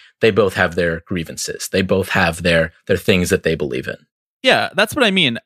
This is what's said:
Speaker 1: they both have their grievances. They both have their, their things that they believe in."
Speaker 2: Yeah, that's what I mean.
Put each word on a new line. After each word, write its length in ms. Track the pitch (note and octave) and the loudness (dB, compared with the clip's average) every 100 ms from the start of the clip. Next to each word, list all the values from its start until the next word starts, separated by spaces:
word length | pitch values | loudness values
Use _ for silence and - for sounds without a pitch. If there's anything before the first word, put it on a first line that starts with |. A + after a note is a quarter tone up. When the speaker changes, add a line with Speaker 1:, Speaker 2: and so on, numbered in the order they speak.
| _ _ | _ _
Speaker 1:
they 80 | A2+ | 2
both 240 | G2+ G2 | 4 2
have 220 | G2+ F2+ F2 | 2 0 0
their 240 | E2+ E2 - | -2 -2 -6
grievances. 640 | F2+ D#2+ - - - - | -6 -6 -8 -10 -10 -4
They 100 | F#2+ | -2
both 280 | F#2 G2 F#2 | 0 0 0
have 340 | - F2 E2 | 0 0 0
their, 280 | F2 E2+ E2 - - | 2 2 0 -4 -4
their 120 | F#2 | -2
things 340 | - F#2 F2+ | 2 2 2
that 100 | F#2 | 0
they 140 | E2 D#2+ | 0 -2
believe 320 | C#2+ B1 - | -4 -6 -8
in." 80 | - _ _ _ _ | -12 _ _ _ _
Speaker 2:
Yeah, 260 | C4 C3+ G#2+ E3 | 0 2 0 -2
that's 200 | A3+ D4+ | -2 0
what 80 | |
I 60 | A3+ | 2
mean. 300 | F#3+ C#3 A#2 | 2 2 0